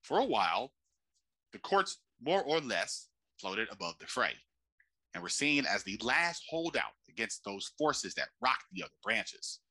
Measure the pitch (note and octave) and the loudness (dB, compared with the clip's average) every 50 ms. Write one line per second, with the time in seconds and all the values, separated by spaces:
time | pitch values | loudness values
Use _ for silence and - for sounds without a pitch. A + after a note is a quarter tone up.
0 | _ - C3+ G3 C4+ B3 C#3 G#2+ F#2+ E2 E2+ G2 A#2+ C3+ _ _ _ _ _ _ | _ 2 4 4 4 4 4 4 4 4 4 2 0 -4 _ _ _ _ _ _
1 | _ _ _ _ _ _ _ _ _ _ - G#2 - - F#3+ G3 F#3+ - - - | _ _ _ _ _ _ _ _ _ _ -16 -12 -2 2 4 4 4 2 -4 -10
2 | _ _ _ _ A#2+ C#3+ F3 G3 - C#3 D#3 E3 D3+ B2 G#2 E2+ - - - - | _ _ _ _ 0 2 2 2 4 2 2 2 2 0 0 0 0 -2 -4 -10
3 | - _ _ _ _ _ _ - - F#2+ F#2+ G#2 A#2 B2+ A2 G2+ F2 E2+ E2 _ | -10 _ _ _ _ _ _ -8 -6 -4 -2 -2 -2 -4 -4 -6 -6 -6 -6 _
4 | - - - C3 A#2 D#2+ A#1+ - - _ _ _ _ _ _ _ _ _ _ _ | -10 -6 -2 0 0 0 -2 -6 -14 _ _ _ _ _ _ _ _ _ _ _
5 | _ _ - F2 F2 F2 - - C#3 D3 D3 C#3+ C3+ - G2 G2+ - G2 G2 G#2 | _ _ -10 -8 -6 -4 -2 0 2 4 4 4 4 2 0 0 -2 -4 -6 -4
6 | A2 A#2+ B2+ D#3 E3+ E3+ E3 - - - D#3 E3 E3 E3+ D3+ B2+ D#2 A1 - _ | 0 2 2 4 2 2 -2 -4 -8 -6 -4 -4 -4 -2 -2 -2 -2 -2 -8 _
7 | _ _ - - A2+ G#2+ - - _ G2+ G2+ G2 - - _ - D3 D3+ C#3 - | _ _ -6 -6 -4 -4 -4 -8 _ -8 -8 -6 -8 -10 _ 0 2 2 2 0
8 | - F#2+ - - C#2 - _ _ A#2+ B2+ C3 - - _ F#2 F#2 D#2 - _ _ | -2 -6 -4 -4 -6 -6 _ _ 2 2 2 0 -4 _ -8 -8 -8 -8 _ _
9 | - G2+ A2+ A2 G2 - - - - - - - _ _ | -2 0 0 0 0 -4 -10 -10 -10 -10 -10 -12 _ _